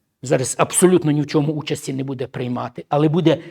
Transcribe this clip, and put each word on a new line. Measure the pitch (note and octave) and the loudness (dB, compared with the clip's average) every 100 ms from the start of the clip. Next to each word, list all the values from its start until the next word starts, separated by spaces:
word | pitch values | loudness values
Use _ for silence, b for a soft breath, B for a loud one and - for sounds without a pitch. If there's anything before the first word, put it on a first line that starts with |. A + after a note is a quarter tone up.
| _ _ | _ _
зараз | C3 D3 B2 - | -2 0 0 -2
абсолютно | D#3 - F3+ F3+ D#3 | -2 4 4 4 2
ні | D3 | 0
в | C#3+ | 0
чому | D#3 D3 | 0 0
участі | D3+ C#3+ C3+ - | -2 -6 -8 -6
не | C3+ | -8
буде | C3+ C3 A#2+ | -6 -8 -8
приймати, | B2+ B2 A#2+ A#2+ - - | -8 -6 -6 -8 -12 -4
але | D3 D#3 | 2 2
буде | E3 D#3+ D3 B | 4 2 2 B